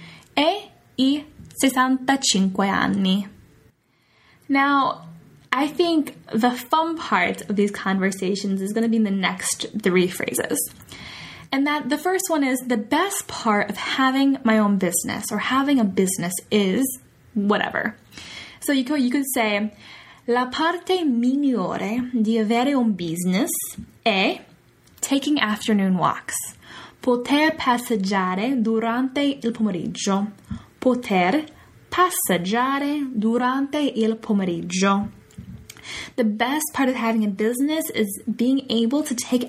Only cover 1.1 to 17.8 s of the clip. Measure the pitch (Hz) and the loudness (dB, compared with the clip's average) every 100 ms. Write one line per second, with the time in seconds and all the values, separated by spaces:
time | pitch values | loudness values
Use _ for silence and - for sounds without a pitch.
1.1 | 294 294 - - - 269 254 262 262 254 | 0 -4 -18 -14 0 2 4 2 2 2
2.1 | 269 - 190 190 190 196 - - 196 190 | 0 2 2 2 2 0 2 0 2 2
3.1 | 196 196 - - _ _ _ _ _ _ | 0 -2 -12 -20 _ _ _ _ _ _
4.1 | _ _ _ - 277 277 277 269 - - | _ _ _ -2 2 4 4 2 -2 -10
5.1 | - - - _ 254 294 - 349 330 - | -20 -20 -20 _ -2 0 2 2 2 0
6.1 | - - 220 247 247 - 320 320 320 - | -6 -6 0 2 0 0 0 0 -2 0
7.1 | 196 180 190 - 208 202 202 196 190 190 | 0 2 -2 -4 0 0 0 -2 0 0
8.1 | 190 185 196 202 190 190 214 226 226 214 | 0 -2 -2 -2 -2 -2 -2 2 2 2
9.1 | 196 180 185 - - - 214 208 180 180 | 0 -2 -2 -6 -6 -8 -2 2 4 2
10.1 | - - - - - - - - - - | 0 -4 -2 -2 -2 -4 -10 -20 -18 -16
11.1 | - - - - 269 285 294 254 294 359 | -16 -16 -18 -6 -2 0 0 -2 -2 0
12.1 | 370 - 311 269 254 254 233 208 294 392 | -2 0 0 2 0 -2 -4 0 0 0
13.1 | - - - 226 208 202 202 - - 262 | -4 -8 -4 0 2 0 -4 -4 0 2
14.1 | 262 277 269 226 220 208 202 185 175 - | 4 2 2 4 4 4 2 2 0 -4
15.1 | - - 208 - 262 277 277 208 185 185 | -6 -4 -4 -2 0 2 2 2 2 0
16.1 | 185 170 185 - 214 196 190 262 - - | 0 -4 -6 -2 0 2 2 -2 -4 -14
17.1 | _ _ 214 202 208 - - | _ _ -2 2 2 0 -2